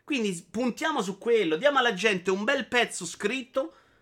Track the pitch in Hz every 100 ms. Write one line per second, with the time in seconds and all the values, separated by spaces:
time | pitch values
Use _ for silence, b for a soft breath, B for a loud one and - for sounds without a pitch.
0 | - 277 214 170 - 214 254 - 311 285
1 | 190 - 233 226 170 156 277 277 247 185
2 | 214 185 185 190 214 277 - 247 220 -
3 | 165 - 202 262 233 269 320 b b b